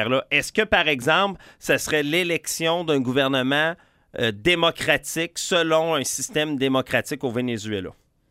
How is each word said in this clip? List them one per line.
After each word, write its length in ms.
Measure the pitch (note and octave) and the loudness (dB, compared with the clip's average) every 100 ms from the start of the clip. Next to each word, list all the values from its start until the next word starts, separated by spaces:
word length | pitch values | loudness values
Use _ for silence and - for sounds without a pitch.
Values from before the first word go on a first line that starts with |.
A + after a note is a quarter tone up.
| A2 C3 - | 2 0 0
Est-ce 220 | C#3+ - | -2 0
que, 100 | - | -2
par 240 | G#3+ G3 D#3 | 2 2 2
exemple, 540 | C#3 B2+ E3 G3+ F#3 - - | 0 2 2 2 -2 -16 -6
ce 180 | - C3+ | 0 0
serait 280 | - D3+ | 0 -2
l'élection 800 | C#3+ E3+ F3 D#3+ - - E3 E3+ | 0 0 0 -4 -4 -2 0 0
d'un 160 | D#3+ C#3+ | 2 0
gouvernement, 760 | B2 C3 C3+ C3+ B2+ D3 D#3+ F3 _ _ _ - | 2 0 2 2 0 0 0 -4 _ _ _ -4
euh, 100 | A#2 | -2
démocratique 1080 | G#2 E3 F3 E3 - - C#3+ - D#3+ E3+ - | 0 2 2 2 0 0 0 -2 -6 -6 -6
selon 560 | - F3 E3 D#3+ E3 D#3 | -2 0 2 2 2 0
un 80 | |
système 520 | B2 - C3 D3+ D#3 C#3 | -2 -4 -4 -2 -2 0
démocratique 680 | C3+ C3 - B2 - C#3+ | 0 0 0 -2 -2 -4
au 80 | C3 | -4
Venezuela ? 580 | A#2 B2 A2+ G#2+ G2+ E2+ - _ _ _ | -2 -4 -4 -4 -6 -6 -14 _ _ _